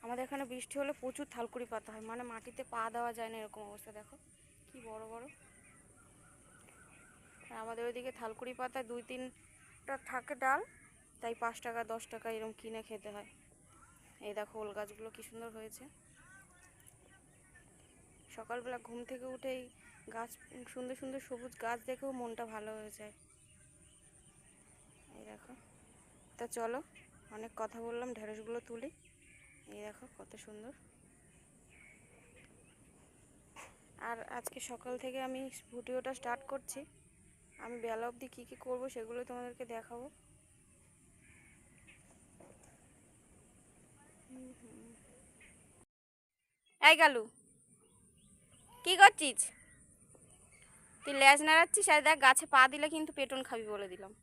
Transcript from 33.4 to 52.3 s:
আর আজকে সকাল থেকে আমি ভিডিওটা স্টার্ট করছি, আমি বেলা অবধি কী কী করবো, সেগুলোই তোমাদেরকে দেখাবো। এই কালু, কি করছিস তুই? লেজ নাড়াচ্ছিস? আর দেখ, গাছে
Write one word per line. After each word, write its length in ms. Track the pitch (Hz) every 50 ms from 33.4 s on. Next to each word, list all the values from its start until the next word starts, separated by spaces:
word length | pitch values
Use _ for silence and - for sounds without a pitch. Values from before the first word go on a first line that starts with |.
| - - - - - - - - - - - - - 226
আর 100 | 233 226 - - - 240
আজকে 200 | 233 - - 262 - -
সকাল 220 | 247 233 - 247 247 247 -
থেকে 160 | 262 247 269 262 262
আমি 120 | 262 262 269 262 262 - - - -
ভিডিওটা 380 | 240 233 247 254 254 254 262 269 254
স্টার্ট 240 | - 240 240 262 269 - 269
করছি, 280 | 269 - - - 269 294 - - - - - - - - - - - - - - - -
আমি 120 | 226 240 240 226
বেলা 220 | 233 226 220 233 240
অবধি 180 | 240 240 269 254 -
কী 80 | - 240 233
কী 80 | - - -
করবো, 180 | 254 254 254 254 269 -
সেগুলোই 320 | 247 220 220 233 247 254 -
তোমাদেরকে 340 | 247 247 247 247 240 - 254 233 233
দেখাবো। 320 | 226 226 - 240 240 247 294 311 - - - - - - - - - - - - - - - - - - - - - - - - - - - - - - - - - - - - - - - - - - - - - - - - - - - - - - - - - - - - - - - - - - - - - - - - - - - - - - 185 - - - - 254 254 254 254 254 - 240 226 220 226 220 233 233 - - - - - - - - - - - - - - - - - - _ _ _ _ _ _ _ _ _ _ _ _ _ _ _ _ _ _ _ -
এই 140 | 302 320 311
কালু, 220 | 330 302 277 240 214 233 - - - - - - - - - - - - - - - - - - - - - - - - - - - - - - -
কি 80 | 349 370 349
করছিস 400 | 392 403 403 - 320 277 226 - - - - - - - - - - - - - - - - - - - - - - - - - - - - - - - - - -
তুই? 100 | 285 285 277 269
লেজ 160 | 269 277 285 302 311
নাড়াচ্ছিস? 380 | 311 320 339 359 - 415 392 - 311
আর 60 | 302 269
দেখ, 120 | 302 320 285 269
গাছে 180 | 262